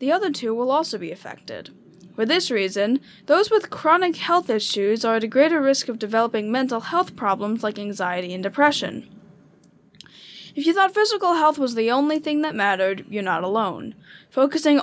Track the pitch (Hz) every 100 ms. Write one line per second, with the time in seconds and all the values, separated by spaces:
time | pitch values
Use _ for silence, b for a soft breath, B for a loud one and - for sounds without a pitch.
0 | 262 349 392 - 233 226 254 285 320 202
1 | 170 175 - - - 107 - - - -
2 | - - 220 349 - 226 190 202 208 269
3 | B B B 320 427 440 - - 311 349
4 | 359 330 - 349 349 220 - 208 202 226
5 | 233 226 220 254 311 330 269 269 - 226
6 | 208 220 233 226 208 247 262 226 - 339
7 | 359 - 208 190 202 220 214 208 208 202
8 | 180 180 180 180 196 233 294 285 - -
9 | - - - - _ _ - _ _ -
10 | - B B B B B 302 370 381 403
11 | 427 415 370 339 311 302 262 226 226 254
12 | 294 311 302 302 311 214 202 190 190 196
13 | - 208 190 165 180 214 202 139 - -
14 | B B B - 277 311 302 285